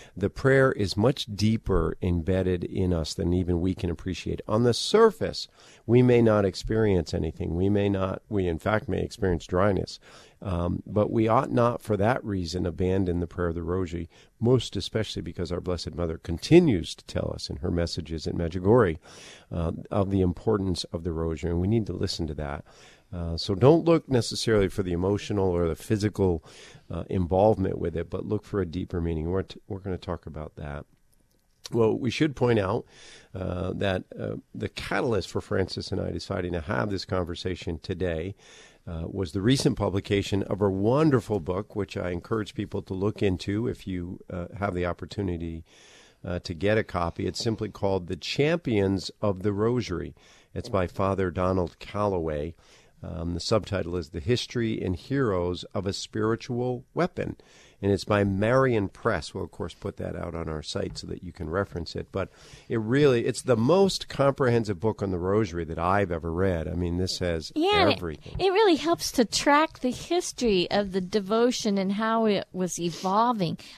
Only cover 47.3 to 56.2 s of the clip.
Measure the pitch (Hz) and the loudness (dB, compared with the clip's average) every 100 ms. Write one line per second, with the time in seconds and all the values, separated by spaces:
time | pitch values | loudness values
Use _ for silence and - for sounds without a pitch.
47.3 | - 117 107 104 - 101 95 85 90 - | -2 -2 -2 -6 -4 0 0 -2 -6 -4
48.3 | - 147 170 135 107 98 98 - - 104 | 0 2 0 2 2 4 2 -2 -4 -2
49.3 | 92 104 98 110 123 98 85 78 - - | 0 -2 0 0 0 -2 -4 -6 -12 -20
50.3 | - _ 92 - 98 87 - 98 95 92 | -20 _ -10 -2 0 0 0 0 0 0
51.3 | 82 92 95 85 - - 101 104 92 80 | 0 0 2 -2 -6 -10 -2 0 0 -2
52.3 | 76 80 - _ - _ _ 92 85 85 | -4 -6 -10 _ -20 _ _ -10 -6 -4
53.3 | 85 - 110 82 95 85 90 78 85 80 | -4 0 0 0 -2 -2 -4 -6 -6 -2
54.3 | 123 - 120 113 - 95 90 - 139 120 | -2 -2 -4 -2 -2 -2 -4 -4 -2 0
55.3 | 92 87 90 - 107 92 - - 113 | 0 -2 -4 -6 -6 -4 -6 -6 -2